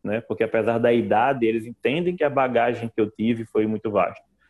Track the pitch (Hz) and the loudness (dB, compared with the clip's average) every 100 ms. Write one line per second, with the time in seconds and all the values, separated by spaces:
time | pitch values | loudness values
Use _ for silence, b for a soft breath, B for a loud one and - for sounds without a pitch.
0 | 101 107 - 107 113 113 107 117 120 120 | -6 -6 -6 -4 -2 0 0 2 4 2
1 | 101 104 127 135 110 113 117 117 117 151 | 2 2 2 2 0 0 -6 -6 -4 -2
2 | 180 175 147 131 127 117 120 113 117 - | -2 -2 -2 0 0 2 0 -2 -6 -2
3 | 107 - 113 113 113 110 107 107 113 101 | -2 0 -2 -2 -2 -2 0 -2 -2 0
4 | 87 - _ _ b | 0 -4 _ _ b